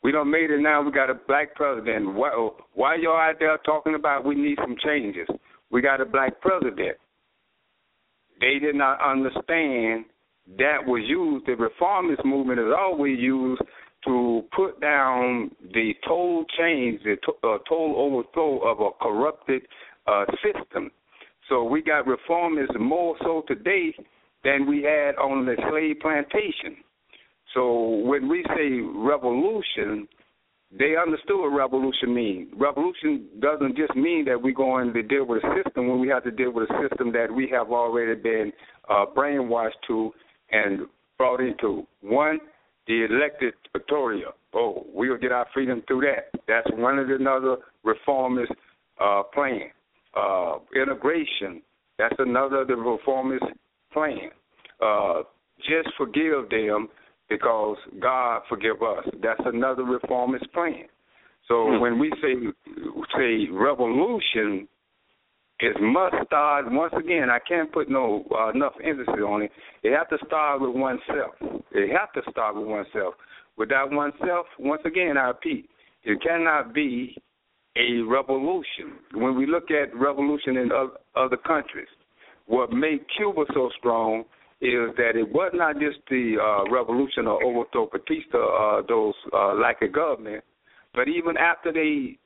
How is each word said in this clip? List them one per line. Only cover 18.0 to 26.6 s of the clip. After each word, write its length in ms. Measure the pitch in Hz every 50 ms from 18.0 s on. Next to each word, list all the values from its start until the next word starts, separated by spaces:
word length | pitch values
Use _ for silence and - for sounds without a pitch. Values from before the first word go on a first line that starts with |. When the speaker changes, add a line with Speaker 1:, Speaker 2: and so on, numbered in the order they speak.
| 135 143 135 127 113 - - 165 160 151 139 131
Speaker 1:
of 180 | - 113 113 -
a 100 | 107 101 - _ -
corrupted, 600 | 113 104 107 127 151 151 - - - 135 131 - - - - - - - _ _
uh, 180 | - 104 101 101 98 - -
system. 520 | - 208 202 - - _ - 95 - - _ _ _ _ _ - - - _ _ _ -
So 160 | 139 127 120
we 180 | 117 135 156 156
got 220 | 156 151 147 135
reformists 760 | 131 127 - - - 170 170 175 170 160 147 139 135 135 107
more 380 | 110 123 156 175 175 170 156 - -
so 200 | 170 165 160 156 -
today 460 | - - 107 180 196 196 175 160 156 - - _ _ _ _ _ _ _ -
than 220 | 135 139 139 139 139
we 140 | 147 147 143
had 340 | 147 151 151 147 143 139
on 300 | - 139 139 135 135 127
the 100 | 131 - - 160 165
slave 280 | 151 156 160 156 147 151
plantation. 760 | - 156 156 147 147 147 - 208 214 196 151 -